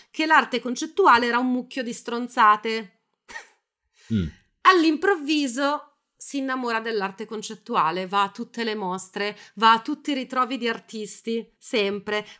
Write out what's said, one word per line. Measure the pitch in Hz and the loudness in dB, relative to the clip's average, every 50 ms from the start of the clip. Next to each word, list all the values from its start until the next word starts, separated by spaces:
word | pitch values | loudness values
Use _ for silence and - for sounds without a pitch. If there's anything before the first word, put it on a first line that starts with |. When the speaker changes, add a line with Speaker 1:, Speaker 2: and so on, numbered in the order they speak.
| - _ | -20 _
Speaker 1:
che | - - 311 | -6 -2 2
l'arte | 311 320 285 233 - 254 233 | 4 6 4 4 4 0 -4
concettuale | - 247 254 - 311 320 - - 381 311 240 247 247 240 | -4 -4 -6 -6 -8 -4 0 4 6 6 6 6 4 2
era | 240 247 | 0 0
un | 254 254 | 0 0
mucchio | 247 254 247 - - 269 240 | -2 -2 -4 -6 -8 -8 -8
di | 240 226 | -6 -8
stronzate. | - - 233 233 233 247 233 - 254 226 208 214 214 220 226 220 226 214 185 _ _ _ _ _ _ _ - - - - - _ _ _ _ _ _ _ _ _ _ _ - | -8 -8 -6 -6 -6 -6 -4 2 4 6 6 6 4 2 -2 -4 -4 -6 -10 _ _ _ _ _ _ _ -18 -18 -18 -18 -20 _ _ _ _ _ _ _ _ _ _ _ -2
Speaker 2:
Mm. | 113 104 85 76 - - _ _ _ _ | -2 -2 -2 -2 -6 -12 _ _ _ _
Speaker 1:
All'improvviso | - 359 381 349 311 320 311 277 349 392 403 320 285 277 320 302 285 254 226 262 285 285 294 285 - - _ _ _ _ _ - | 4 4 6 6 4 2 2 2 0 0 0 0 -2 -2 -2 0 0 -2 -2 -2 -2 -2 -2 -4 -8 -14 _ _ _ _ _ -12
si | - - - 277 | -10 -8 -6 -4
innamora | 269 269 262 262 247 233 226 226 | -4 -4 -4 -4 -4 -4 -4 -4
dell'arte | 220 226 226 208 190 190 190 - 220 214 | -4 -4 -4 -4 -4 -4 -6 -8 -12 -10
concettuale, | 226 214 208 - 220 - _ - 240 190 151 160 170 180 185 180 | -10 -10 -10 -10 -14 -14 _ -4 -2 0 0 0 0 -4 -4 -2
va | 196 202 196 | 0 0 0
a | 196 | -2
tutte | - - 233 233 - 233 226 | -4 -8 -12 -10 -8 -6 -4
le | 220 214 | -4 -4
mostre, | 220 196 180 185 190 - - - 202 202 208 202 - - - _ 202 | -4 -4 -4 -4 -6 -8 -8 -6 -4 -4 -4 -6 -8 -14 -20 _ 4
va | 226 220 226 | 6 6 6
a | 226 | 6
tutti | - - 302 - - 302 | 4 -2 -8 -6 -4 -4
i | 285 | -4
ritrovi | 262 247 254 262 254 254 226 269 233 | -4 -4 -4 -2 -2 -2 -2 -2 -4
di | 233 233 | -4 -4
artisti, | 226 - - - - 220 214 196 - - - 233 226 226 220 - _ _ | -4 -6 -10 -12 -12 -10 -10 -10 -10 -10 -8 -6 -6 -6 -6 -10 _ _
sempre. | - - - 226 202 202 202 202 196 214 208 208 208 - - | -10 -4 -2 0 0 0 -2 -4 -6 -4 -4 -4 -6 -8 -14